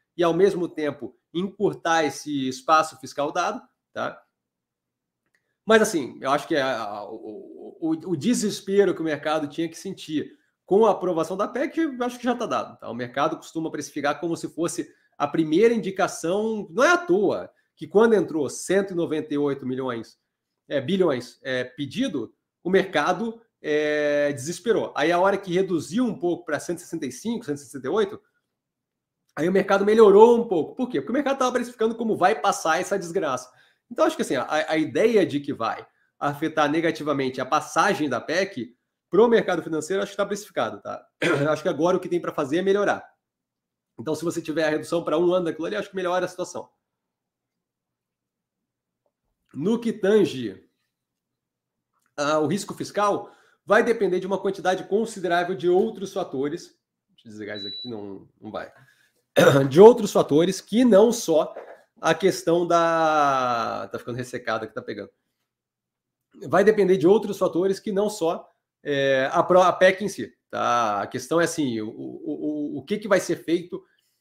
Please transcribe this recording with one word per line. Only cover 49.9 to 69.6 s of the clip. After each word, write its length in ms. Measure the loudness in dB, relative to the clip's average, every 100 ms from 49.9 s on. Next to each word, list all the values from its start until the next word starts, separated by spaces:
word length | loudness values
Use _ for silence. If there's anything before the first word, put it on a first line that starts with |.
tange, 720 | -2 2 4 4 -2 -8 -10 _ _ _ _ _ _ _ _ _ _ _ _ _ _ _ -4
ah, 240 | 0 2
o 80 | 0
risco 260 | -2 -6
fiscal, 560 | -10 -6 0 0 0 -6 -20 _ _ 2
vai 180 | 2
depender 380 | 4 0 0 -2
de 40 | -2
uma 140 | -4
quantidade 460 | -4 -4 -2 -2 0
considerável 720 | -2 -2 -4 -2 0 0 0
de 120 | 2
outros 460 | 4 2 -2 -8
fatores. 640 | -6 -6 -4 -4 -6 -14 _ _ _ _
Deixa 180 | _ -18
eu 40 |
desligar 260 | -14 -12 -10
isso 100 | -12
aqui 140 | -12
que 80 | -12
não, 400 | -12 -12 -14 -20 _
não 100 | -12
vai. 220 | -12 -12 -18 _ _ _ _ _ 4
<clears throat> 320 | 6 6 4
De 120 | 10
outros 300 | 10 10 2
fatores 500 | 0 2 2 2 -2
que 240 | -2 2 6
não 260 | 8 6
só 420 | 2 0 0 0 -6 -18 -20 _ _
a 160 | -2 2
questão 500 | 0 0 0 2 4
da, 1200 | 2 2 2 2 2 2 2 0 -2 -4 -6 -8
tá 80 | -10
ficando 160 | -8 -8
ressecado 480 | -8 -8 -6 -6
aqui, 100 | -6
tá 80 | -10
pegando. 300 | -12 -12 -14 _ _ _ _ _ _ _ _ _ _ _ _ -18 -2
Vai 160 | 2
depender 340 | 4 4 4 4
de 80 | 6
outros 320 | 4 2 -2
fatores 420 | -2 0 -2 -2
que 120 | -4
não 180 | -2 -2
só, 400 | -2 -2 -4 -8 _ _ _
é, 460 | -4 0 2 2 2
a 120 | 0
pró-, 180 | 4 6